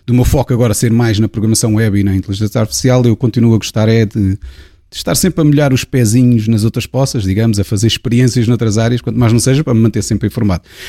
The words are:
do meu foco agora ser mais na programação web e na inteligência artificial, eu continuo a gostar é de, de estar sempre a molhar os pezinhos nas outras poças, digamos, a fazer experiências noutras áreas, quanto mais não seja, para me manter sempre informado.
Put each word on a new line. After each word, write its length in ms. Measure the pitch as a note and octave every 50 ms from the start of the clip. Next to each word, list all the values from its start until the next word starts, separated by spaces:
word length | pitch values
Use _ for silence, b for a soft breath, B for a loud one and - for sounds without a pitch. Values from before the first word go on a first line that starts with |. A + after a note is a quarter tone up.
| b
do 60 | B2+ A#2+
meu 120 | B2 B2
foco 260 | - - C#3 - -
agora 220 | B2+ A2+ B2 A2+ G#2
ser 180 | - B2+ A#2
mais 280 | A2+ A#2 A#2+ A2+ G#2+ G2+
na 80 | A2
programação 480 | G2+ - A2 G#2 A2 A2+ - - A2 G#2+
web 240 | A2 A2+ G#2+ G2 G2+
e 40 | G2
na 120 | G2+ F#2+
inteligência 440 | F#2+ - - G2 G2 A2 G2+ - A#2
artificial, 460 | A2+ - - - - B2+ B2+ B2+ A#2+
eu 100 | A#2+ G#2+
continuo 380 | - - A2+ - A#2+ A#2 A#2 A2+
a 40 |
gostar 300 | G#2 - - - A2 A2
é 180 | A2 A2+ A#2 A2+
de, 260 | G2+ - A2+ G2 F#2+
de 60 | G2 - b b b b b b b b b _
estar 220 | - - - - D3+
sempre 280 | - - F#3 - E3+
a 20 | D#3
molhar 280 | D3+ C#3+ D3 D3 C#3+
os 120 | D#3+ - -
pezinhos 640 | - - C3 A#2+ G#2 A2 B2+ B2+ B2 A#2+ A2 G#2+
nas 160 | A2 A#2 G#2 G#2+
outras 240 | A2+ - B2 -
poças, 360 | - - B2+ C3+ - - A#2+ F#2+
digamos, 360 | F#2 F#2+ G#2+ A2+ A#2 G#2+ G2+
a 40 | F#2+
fazer 220 | - A2 F#2+ A2+
experiências 600 | A2+ - - - A2 A#2 B2+ B2+ B2 - B2 A2+
noutras 320 | A2+ B2 A2 A#2 A2 G2 A2+
áreas, 220 | A2+ A#2 B2 A#2
quanto 180 | - A#2 G#2+ A#2+
mais 120 | A#2+ A2
não 80 | A2+ A#2
seja, 240 | - C3 C3+ C#3+ D#3+
para 120 | C3+ A#2
me 60 | A2
manter 200 | A2+ A2+ - G#2+
sempre 260 | G2 - A2+ G2 A2+
informado. 360 | G2+ - A#2 G#2 G2+ F2+ D#2+ B B B B B